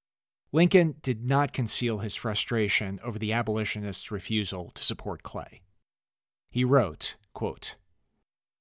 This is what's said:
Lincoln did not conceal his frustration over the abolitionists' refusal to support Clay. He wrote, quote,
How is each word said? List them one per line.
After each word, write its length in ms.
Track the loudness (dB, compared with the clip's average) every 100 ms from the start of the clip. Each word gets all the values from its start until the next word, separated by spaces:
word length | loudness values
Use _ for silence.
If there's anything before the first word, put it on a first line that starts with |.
| _ _ _ _ _
Lincoln 460 | 4 6 8 6 2
did 240 | -4 -2 0
not 280 | 2 2
conceal 440 | 0 -2 0 0 -2
his 160 | -4
frustration 880 | -6 -4 -2 0 2 2 2 -2 -6
over 140 | -8 -4
the 160 | -2
abolitionists' 760 | 0 0 -2 -2 -4 -6 -6 -6
refusal 580 | -8 -2 0 0 -4 -8 -4
to 80 |
support 400 | -2 -2 -4 -8
Clay. 400 | -8 -10 -10 -14 -20 _ _ _ _ _ _ _ _
He 120 | 0
wrote, 520 | 4 6 4 0 -8 -8 _
quote, 440 | -8 -6 -6 -10 -14 _ _ _ _ _ _ _ _